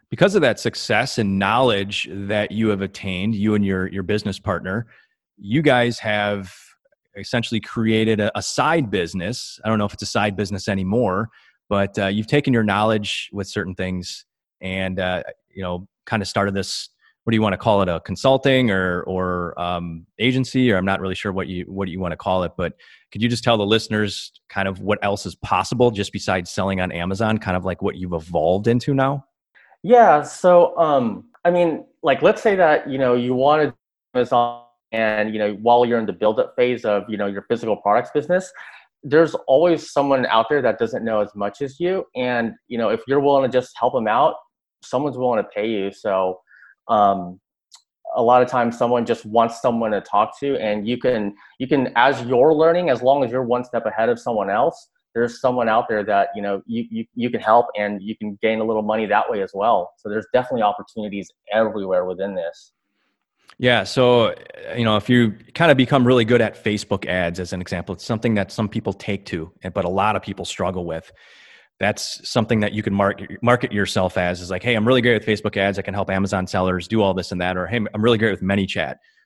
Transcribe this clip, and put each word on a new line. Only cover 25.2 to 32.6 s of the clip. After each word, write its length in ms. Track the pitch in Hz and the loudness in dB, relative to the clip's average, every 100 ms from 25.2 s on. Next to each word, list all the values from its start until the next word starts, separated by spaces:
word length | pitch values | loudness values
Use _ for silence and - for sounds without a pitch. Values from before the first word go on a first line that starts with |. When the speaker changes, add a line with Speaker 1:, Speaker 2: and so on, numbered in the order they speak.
| - | -6
Speaker 1:
is 100 | - | -10
possible 560 | - 92 95 120 123 | -2 0 0 2 2
just 200 | 104 98 | 2 -6
besides 380 | 98 - 95 87 | -6 -2 -2 -4
selling 320 | - 95 95 | -4 -2 -2
on 100 | 90 | -2
Amazon, 460 | 85 87 95 110 110 | -4 -4 -2 0 0
kind 180 | 98 90 | -2 -2
of 80 | |
like 180 | 92 85 | -4 -4
what 140 | 98 90 | -6 -6
you've 180 | 90 | -6
evolved 540 | 85 85 85 80 95 113 | -6 -4 0 2 2 2
into 260 | 123 143 | 0 0
now? 320 | 135 135 143 - _ _ _ _ _ | 0 0 -2 -10 _ _ _ _ _
Speaker 2:
Yeah. 420 | 196 240 208 151 | 4 8 8 6
So, 540 | 143 - 180 175 170 165 | 2 0 6 8 6 4
um, 520 | 160 139 117 95 - _ 175 | 2 2 0 -4 -12 _ 0
I 60 | |
mean, 340 | 175 170 - - _ | 2 2 -2 -10 _
like, 180 | 156 131 | -2 4
let's 200 | 156 156 | 4 4
say 140 | 226 | 0
that, 340 | 190 | 4